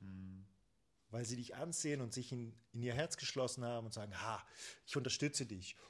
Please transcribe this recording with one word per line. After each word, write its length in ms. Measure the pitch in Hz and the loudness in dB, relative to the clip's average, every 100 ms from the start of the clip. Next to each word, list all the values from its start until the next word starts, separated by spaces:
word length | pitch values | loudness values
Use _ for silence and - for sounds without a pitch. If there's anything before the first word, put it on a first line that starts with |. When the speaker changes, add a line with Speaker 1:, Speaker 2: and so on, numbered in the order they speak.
Speaker 1:
Mhm. 440 | 98 95 95 95 98 - - _ _ _ - | -10 -8 -8 -10 -12 -20 -20 _ _ _ -6
Speaker 2:
Weil 140 | 113 | -2
sie 120 | 113 123 | 0 -2
dich 200 | 120 127 | -4 -4
ansehen 460 | 170 160 151 143 | 0 2 2 2
und 100 | 117 | 2
sich 180 | 127 123 | -2 -2
in, 240 | 123 117 - - | -2 -2 -8 -6
in 100 | 120 | 0
ihr 120 | 123 | 2
Herz 220 | 123 165 - | 4 2 0
geschlossen 480 | 123 135 123 131 | 0 2 2 2
haben 220 | 120 117 113 | 0 0 -2
und 60 | |
sagen, 280 | 110 104 87 | -4 -4 -2
„Ha, 260 | 110 104 - - - - - | 0 0 -2 -10 -10 -10 -2
ich 100 | 147 | 2
unterstütze 480 | 123 - 143 143 117 | 4 4 4 4 0
dich.“ 280 | 92 92 - | -2 -6 -10